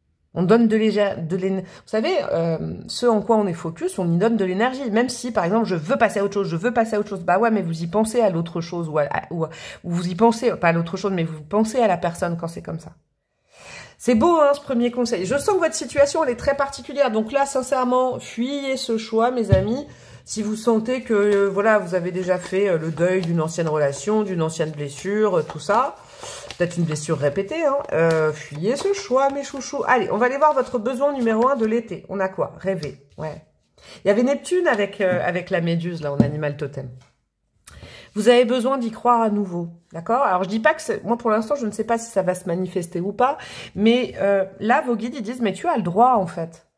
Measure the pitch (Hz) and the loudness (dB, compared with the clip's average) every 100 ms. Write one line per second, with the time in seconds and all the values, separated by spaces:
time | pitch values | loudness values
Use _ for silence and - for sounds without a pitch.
0 | _ _ _ 165 180 233 226 214 220 202 | _ _ _ -2 4 6 6 4 2 2
1 | 202 - 160 190 190 190 185 - - 220 | 2 0 -4 -2 -2 -2 -6 -14 -6 -2
2 | 285 359 - 165 165 160 160 170 - - | 0 0 0 0 0 -2 -4 -8 -10 -2
3 | 240 220 202 220 202 170 165 165 359 277 | 2 2 4 2 2 -2 -6 -6 -4 -2
4 | 175 170 220 226 185 185 240 262 262 214 | 0 2 2 2 0 2 0 0 -2 0
5 | 254 - 254 220 170 220 214 175 151 269 | 0 -2 -4 -2 2 2 2 -2 0 2
6 | 214 202 202 202 180 165 226 240 220 214 | 2 2 0 0 -2 -2 0 0 2 0
7 | 208 190 170 185 233 214 170 160 170 202 | -2 -4 0 2 4 2 0 -4 -2 0
8 | 220 247 214 170 165 175 165 175 165 151 | 2 2 2 2 -2 -4 -6 -6 -2 0
9 | 143 - - 170 160 - - - 170 175 | 0 -2 -4 -4 -4 -6 -16 -12 -6 -4
10 | 180 180 233 226 247 165 170 170 170 190 | -2 2 4 4 0 2 2 2 0 -2
11 | 202 185 165 156 - 208 220 254 220 175 | -2 0 -2 -6 -2 0 2 2 2 2
12 | 175 165 175 170 165 170 165 165 - - | 0 -2 -4 -4 -6 -8 -10 -10 -12 -20
13 | _ _ _ _ _ - - - - - | _ _ _ _ _ -20 -20 -18 -20 -4
14 | - 233 339 330 285 285 - 240 240 240 | 2 4 6 6 4 2 0 0 0 0
15 | 233 226 185 277 349 381 320 320 240 285 | -2 -2 -2 0 2 2 2 -2 -2 2
16 | 277 320 294 233 277 277 277 - 240 277 | 4 4 0 0 0 0 -2 -6 -8 0
17 | 262 220 220 269 277 269 254 262 247 254 | 0 2 0 0 0 0 -2 0 2 2
18 | 254 247 - - 247 285 277 262 - 226 | 2 -2 -8 -4 -4 -2 -2 -2 -2 -4
19 | 220 220 233 254 208 190 208 254 294 - | -2 0 2 2 2 2 2 -2 -6 -16
20 | - - - 214 208 214 240 220 220 254 | -20 -20 -12 -6 -4 -2 0 2 0 -4
21 | 247 214 208 202 202 185 214 214 175 180 | 0 2 4 2 2 2 4 2 2 -2
22 | 175 180 180 180 175 185 202 165 160 151 | -2 -2 0 -2 0 0 2 0 -2 0
23 | 175 185 170 170 160 170 165 151 143 139 | 2 2 0 0 0 -2 0 2 0 0
24 | 202 214 202 180 160 165 156 151 143 143 | 0 0 0 0 -2 -2 -4 -4 -8 -8
25 | 190 208 214 180 - 156 - 214 277 - | -4 0 2 2 0 -4 0 2 2 -4
26 | - - - - - - 170 170 165 151 | -18 -18 -16 -14 -14 -4 -2 0 -2 -2
27 | - 151 143 143 196 320 311 277 - 156 | -4 -2 0 -2 -4 -2 0 0 0 2
28 | 165 160 156 151 - 147 185 277 392 392 | 2 4 2 -2 -8 -4 -2 0 0 -2
29 | - 254 277 285 277 269 - 285 - 254 | 0 2 2 0 -6 -10 -6 -4 0 2
30 | - 208 247 277 302 269 247 247 214 247 | 2 0 0 4 2 4 0 -2 -4 -2
31 | 285 277 226 220 247 277 220 233 233 175 | -2 0 0 2 2 2 0 0 -4 -10
32 | - 196 190 190 - - 190 185 - - | -8 -4 -4 -2 -6 -4 -4 -4 -6 -10
33 | _ - 156 - - _ _ _ - - | _ -12 -10 -10 -18 _ _ _ -20 -4
34 | 190 208 247 277 - 359 339 220 202 - | 2 4 2 0 0 0 2 2 0 0
35 | 190 180 - 175 175 185 170 170 170 165 | 0 2 0 -2 -2 -2 0 -2 -2 -6
36 | 147 143 143 151 151 143 143 143 131 - | -2 0 0 -2 -4 -4 -8 -8 -12 -14
37 | - _ _ _ _ _ - - - - | -20 _ _ _ _ _ -20 -20 -20 -20
38 | - 208 208 240 233 254 233 262 233 220 | -10 2 6 6 4 2 0 0 -2 -2
39 | 240 240 226 208 190 175 170 - _ 165 | 2 4 2 0 -2 -4 -8 -12 _ -10
40 | 170 240 254 180 185 220 302 311 - 220 | -2 0 2 2 0 0 2 2 -2 -4
41 | 185 233 226 214 226 285 220 208 220 226 | -2 -2 2 0 0 -2 -4 -4 -2 -4
42 | 226 - 175 180 185 170 185 185 170 175 | -2 -2 0 -2 -2 -4 -2 -4 -4 -4
43 | 185 208 247 294 - - - - 220 247 | -4 0 0 0 -8 -16 -12 0 4 4
44 | 226 - 196 196 190 - 220 269 269 233 | 0 0 2 2 0 -4 0 2 2 -2
45 | 240 277 202 247 220 185 349 285 175 175 | -4 -6 -8 -2 -2 -2 -2 0 0 4
46 | 254 240 170 170 165 - _ | 4 4 0 -4 -10 -12 _